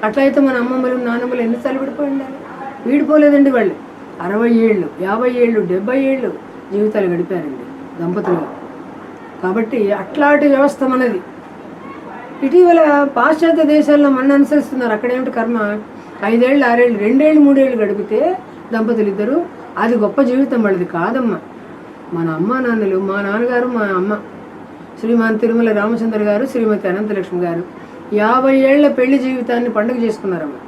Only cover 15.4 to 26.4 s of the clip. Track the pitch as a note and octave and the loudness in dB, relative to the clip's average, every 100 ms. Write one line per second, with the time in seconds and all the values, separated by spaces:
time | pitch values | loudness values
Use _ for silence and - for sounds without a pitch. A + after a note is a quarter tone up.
15.4 | A3+ A#3 G#3 G#3 G#3+ - - - G3+ A#3 | -2 -2 -2 -4 -8 -18 -18 -8 0 2
16.4 | B3 C#4+ B3 A#3 B3 G#3+ G#3 C4+ D4+ D#4 | 4 4 4 4 4 2 2 4 6 6
17.4 | C#4+ C#4 C4+ A#3 G#3 G3+ G#3 G#3+ D#4 F#4 | 6 6 4 2 0 -2 -2 0 0 -2
18.4 | - - - A3+ A3 A#3 G#3 G3 G#3 D4 | -8 -18 -8 -4 -2 0 0 -2 -2 -2
19.4 | F4 - - - A3 A#3+ G#3 - B3+ B3+ | -4 -10 -14 -4 0 2 0 2 2 2
20.4 | C#4 B3 G#3 F#3+ F3 E3+ F3+ B3+ A#3+ E3+ | 2 2 2 0 -2 -2 -2 0 -2 -2
21.4 | - - - - - - - E3+ E3 D#3+ | -8 -20 -18 -18 -20 -20 -10 -4 -4 -2
22.4 | F#3+ C4 B3+ A3+ G3+ F#3+ G3 G3 G3 G#3 | -2 0 0 0 0 0 -2 -4 -2 -2
23.4 | A#3+ B3 B3 A#3+ G#3 F#3+ F#3+ G#3 - - | 0 0 0 -2 -2 -2 -2 -4 -8 -18
24.4 | - - - - - - A3 A#3 A3+ A3 | -18 -18 -20 -20 -20 -10 0 2 2 0
25.4 | A3+ A#3 A#3 G#3 G#3 A#3 A3+ G#3+ G#3 G3+ | 0 2 2 2 0 -2 -2 -2 0 0